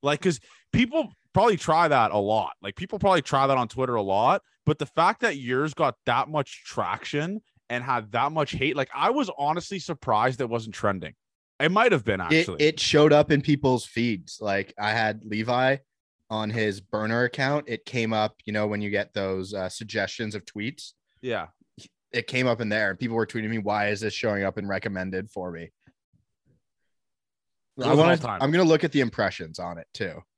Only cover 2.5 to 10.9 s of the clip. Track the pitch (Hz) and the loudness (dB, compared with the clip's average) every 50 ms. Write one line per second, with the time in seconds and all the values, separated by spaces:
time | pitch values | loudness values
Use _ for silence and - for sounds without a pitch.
2.5 | - _ - 101 104 - 170 - - 202 - 202 190 175 139 - - 135 135 139 | -8 _ -12 -12 -10 -10 -10 -8 -8 0 2 4 4 2 2 2 2 2 4 4
3.5 | 135 131 123 113 - 123 131 123 120 113 101 98 95 101 113 131 175 196 _ _ | 4 2 2 -2 -2 -4 -2 -2 0 -2 0 0 0 2 4 4 2 2 _ _
4.5 | _ _ _ - 156 - 147 135 _ - 165 185 220 _ - 226 165 139 127 120 | _ _ _ -2 0 0 -2 -6 _ 2 4 4 4 _ 0 -2 -2 -2 -4 -2
5.5 | 127 127 147 156 135 - 160 139 113 _ _ - 120 123 127 123 156 151 139 - | 0 0 0 -2 0 0 0 0 0 _ _ 0 0 0 0 0 -2 -4 -4 -4
6.5 | - - _ - - - 104 87 92 - - - - 147 151 170 196 214 _ _ | -8 -20 _ -12 -6 -4 -2 -2 -4 -6 -6 -6 -4 -4 -4 -4 -6 -10 _ _
7.5 | _ _ _ _ 120 123 123 127 131 120 110 107 101 120 123 143 156 160 151 135 | _ _ _ _ -6 -6 -2 -2 -2 -2 -2 -2 -2 0 0 0 0 -2 -2 -2
8.5 | - 127 131 139 127 143 135 - - 131 151 196 247 294 277 185 - - 143 143 | -2 -2 -2 -2 0 -2 -4 -4 -2 -2 0 0 2 0 -2 -2 -4 -4 -2 -2
9.5 | 156 175 165 - 202 190 - - 170 139 - - 113 104 113 127 131 - 135 117 | -2 -2 -4 -8 -10 -10 -8 -8 -10 -8 0 2 2 4 4 2 0 0 -4 -4
10.5 | 113 117 110 110 98 - - 104 | -4 -4 -6 -6 -12 -2 -2 -2